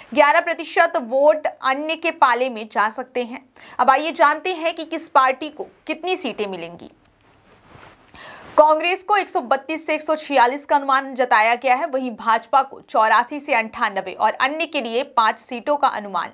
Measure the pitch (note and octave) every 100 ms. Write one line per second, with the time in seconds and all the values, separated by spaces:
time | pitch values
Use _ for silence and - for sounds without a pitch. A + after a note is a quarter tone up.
0 | - C4 D4 D#4+ E4+ E4 D#4 F#4+ E4+ E4+
1 | A3+ C4+ D4 D#4 - - B3+ C4+ D#4 D#4+
2 | E4 D#4+ C4+ A#3+ B3+ A3 A3 A3+ G#3+ G#3+
3 | B3+ B3 A#3 B3+ - _ - - - C4+
4 | D#4 E4 D4 D4+ F4+ E4+ E4 E4 D#4 D#4+
5 | - C#4 C4 C4 D4+ D4 F#3+ _ - D#4
6 | F4+ F4+ A#3+ G#3 G3+ F#3 E3 E3+ - _
7 | _ _ _ _ _ _ _ - - -
8 | _ - - - - - D4+ D#4 E4+ F#4
9 | - G#4 - F#4 A#3+ C#4 D#4 D#4+ D#4+ D4+
10 | D#4 D#4 - C4+ A#3+ C#4+ - D4 C#4 C4+
11 | C4+ B3+ B3+ A3+ A3+ A#3+ C4 B3+ D4 C4
12 | B3+ A3 G#3+ A3+ - C4+ C4 - - A#3+
13 | A3 A3 B3 D4 D4 A#3 A3 A#3 A3+ G3
14 | F#3+ - G#3+ G#3+ C4 D#4 D#4+ D4+ A#3 A#3
15 | C#4 A#3+ G#3+ - - A#3+ B3 D4 C#4 -
16 | G#3 F3+ -